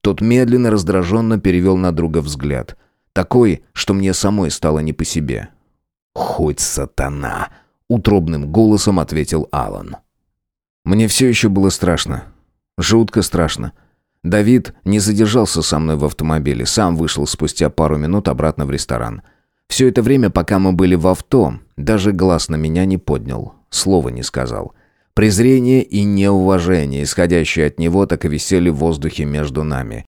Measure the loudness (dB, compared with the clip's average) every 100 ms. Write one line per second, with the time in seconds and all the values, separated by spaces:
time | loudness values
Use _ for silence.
0 | 0 0 2 2 4 2 2 0 0 0
1 | 0 0 0 0 2 2 2 2 0 0
2 | -2 -2 -4 -6 -6 -6 -8 -18 _ _
3 | _ -6 0 2 2 2 _ -8 -2 0
4 | 0 0 0 0 -2 -2 -2 -2 -4 -6
5 | -6 -4 -4 -6 -10 _ _ _ _ _
6 | _ -8 -6 -2 -4 -2 -6 -6 -8 -6
7 | -6 -6 -8 -8 -10 _ _ _ _ 0
8 | 2 2 2 -4 -2 2 4 4 2 0
9 | -2 -4 -2 -4 -4 -4 -6 -8 -14 -18
10 | _ _ _ _ _ _ _ _ 0 2
11 | 2 2 2 4 2 2 2 2 0 0
12 | -2 -8 -10 _ _ _ _ -6 2 2
13 | 2 0 0 0 -2 -4 -10 -12 _ _
14 | _ _ -2 0 4 2 2 -8 -2 0
15 | 0 2 2 2 0 -2 -2 -2 0 0
16 | -2 -2 -2 -2 -2 -4 -2 0 0 0
17 | -2 -2 -4 -4 -6 -2 -2 0 0 0
18 | 0 -2 -2 -2 -2 -2 -4 -6 -6 -6
19 | -6 -10 -16 _ _ _ _ 2 2 4
20 | 2 4 2 0 0 2 2 2 4 4
21 | 2 0 0 2 2 -2 _ -8 -2 0
22 | 0 2 2 2 -2 -4 -2 0 0 -2
23 | -2 -4 -4 -10 -10 -16 _ -6 0 0
24 | 0 -6 -8 -6 -6 -8 -12 _ _ _
25 | _ 2 2 4 4 4 4 2 2 -2
26 | 0 2 4 4 4 2 2 0 0 -4
27 | -4 0 2 2 0 0 -2 0 0 0
28 | 0 -2 -2 -4 0 2 2 0 -2 -2
29 | -4 -4 -4 -4 -4 -4 -4 -6 -8 -12
30 | -16